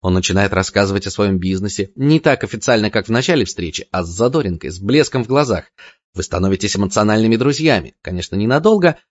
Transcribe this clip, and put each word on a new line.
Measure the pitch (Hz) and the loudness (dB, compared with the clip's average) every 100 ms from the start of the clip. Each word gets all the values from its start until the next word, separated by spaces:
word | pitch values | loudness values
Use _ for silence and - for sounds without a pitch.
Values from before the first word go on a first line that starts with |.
Он | 92 | 2
начинает | 92 92 92 98 | 0 2 0 2
рассказывать | 92 95 104 98 98 98 | 0 0 0 0 0 -4
о | |
своем | - 101 95 | -2 0 0
бизнесе, | 90 95 101 - 98 - | -2 -2 -4 -6 -8 -2
не | 139 156 | 2 4
так | 156 131 | 4 0
официально, | 107 113 - 117 107 | -2 -6 0 2 2
как | 110 98 | -2 -2
в | |
начале | 117 127 165 98 | -2 2 0 0
встречи, | - 87 - - | -4 -8 -8 -6
а | 92 | -6
с | 85 | -4
задоринкой, | 85 120 143 104 85 67 | 0 0 0 -2 -4 -8
с | 87 | -8
блеском | 98 139 139 131 | 0 2 2 -2
в | 117 | 0
глазах. | 135 139 95 - _ - _ _ | 0 0 -2 -4 _ -20 _ _
Вы | 90 | -10
становитесь | - 90 95 95 101 98 | -6 -2 0 0 -2 -2
эмоциональными | 98 104 104 107 113 113 | 0 2 2 2 2 2
друзьями, | 127 143 156 113 82 _ | 0 0 2 0 -2 _
конечно, | - 87 - 98 | -10 -8 -6 -2
ненадолго, | 110 135 185 214 180 156 _ | 0 2 4 4 2 0 _